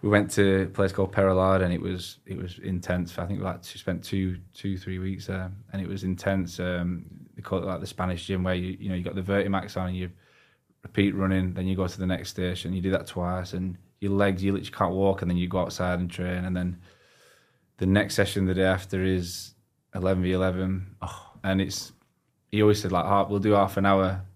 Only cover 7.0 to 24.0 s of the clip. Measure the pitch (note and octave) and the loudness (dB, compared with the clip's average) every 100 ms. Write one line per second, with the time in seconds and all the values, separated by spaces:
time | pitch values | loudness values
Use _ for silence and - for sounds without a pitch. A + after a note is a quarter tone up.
7 | - - - - - F#2+ F2 F2+ G2 - | -8 -18 -18 -16 -4 -4 -2 -6 -8 -4
8 | F#2 E2+ - F#2+ F#2 F2+ F2+ F#2 G2+ F2+ | -4 -4 -4 -2 0 0 -2 -6 -4 -4
9 | F2 F#2+ F#2 G2 G2 G2 G2+ G2 F2+ F#2 | -4 -6 0 0 2 0 -2 -4 -4 -4
10 | F2+ - _ _ _ _ _ _ - - | -6 -10 _ _ _ _ _ _ -6 2
11 | G2+ G2 F#2+ F#2+ F#2 F2+ F#2 F#2+ F2+ - | 2 4 2 2 2 -2 -2 0 -2 -2
12 | F#2 F#2 F2 - F2+ F#2 - F#2 F#2 F#2+ | -2 -2 -4 -4 -4 -4 -4 -2 0 0
13 | - - F2 F2+ F2+ F#2 F#2 F2+ _ _ | -2 -4 -2 -2 -6 -4 -6 -6 _ _
14 | G2 G2 G2+ F#2 G2 G2 - - F#2+ F#2 | 0 2 2 2 0 -2 -4 -2 0 2
15 | G2 F#2+ F2 F2 F2+ F#2 F2 - F2+ F2 | 2 2 0 0 0 -2 -2 -2 -2 0
16 | F2 - F2+ F2+ F2+ F2+ F2+ F2 - _ | -4 -4 -4 -4 -2 -2 -2 -4 -14 _
17 | _ _ _ _ _ _ _ _ F#2+ G2 | _ _ _ _ _ _ _ _ 4 4
18 | G2+ - F#2+ G2+ F#2+ F#2 F#2+ F#2 - F#2+ | 4 2 2 2 0 4 4 2 0 -2
19 | F#2+ F#2 F2 F2+ - _ _ _ _ F#2+ | 0 0 -2 -8 -14 _ _ _ _ -2
20 | F#2 F#2 F2+ F#2 F#2 F#2 F#2+ F#2+ F#2+ - | 0 2 2 2 2 0 -2 -2 -6 -10
21 | - - - - G2 F#2+ F#2+ - - - | -12 -12 -18 -8 0 2 0 -4 -10 -18
22 | _ _ _ _ _ G#2 G#2 G#2 F#2+ F2+ | _ _ _ _ _ 4 6 6 2 0
23 | E2+ G2+ G2 G2+ G#2 G2+ F#2+ - G2 G2 | 4 4 4 2 4 4 4 2 4 4